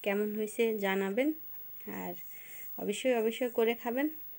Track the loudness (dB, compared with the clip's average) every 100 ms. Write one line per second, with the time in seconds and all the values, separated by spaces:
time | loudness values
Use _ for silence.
0 | 2 2 2 0 -4 2 2 4 2 2
1 | 2 4 2 2 -6 -14 -16 -16 -10 -6
2 | -6 -6 -12 -14 -16 -14 -14 -6 -2 0
3 | 4 4 4 2 0 4 2 2 -2 0
4 | 0 -2 -16